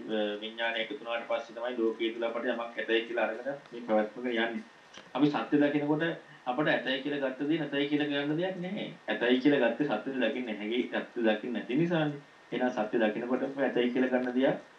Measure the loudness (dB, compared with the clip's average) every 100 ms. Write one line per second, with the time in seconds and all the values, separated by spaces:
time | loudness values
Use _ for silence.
0 | -2 -2 -2 -2 -8 -4 -2 -2 -4 -6
1 | -6 -6 -2 -4 -4 -8 -4 0 0 0
2 | -2 -2 -4 -2 -2 -2 -4 -6 0 0
3 | 0 -2 -2 -2 -6 -8 -10 -10 0 0
4 | 0 -4 -4 0 0 -2 -10 -18 -20 -20
5 | -8 2 2 2 2 4 4 2 2 2
6 | 0 -4 -10 -10 -4 0 2 2 2 -2
7 | -2 -2 -2 -2 0 0 0 0 2 2
8 | 2 0 0 0 -2 -2 -6 -6 -8 -8
9 | -6 0 4 6 6 6 4 2 0 -2
10 | -2 0 0 0 -4 -4 -2 -2 -2 -4
11 | -6 0 2 2 0 -4 -2 0 2 2
12 | 0 -2 -10 -20 -8 -2 0 0 0 2
13 | 2 0 0 0 -2 0 0 2 2 2
14 | 2 2 2 2 2 2 -4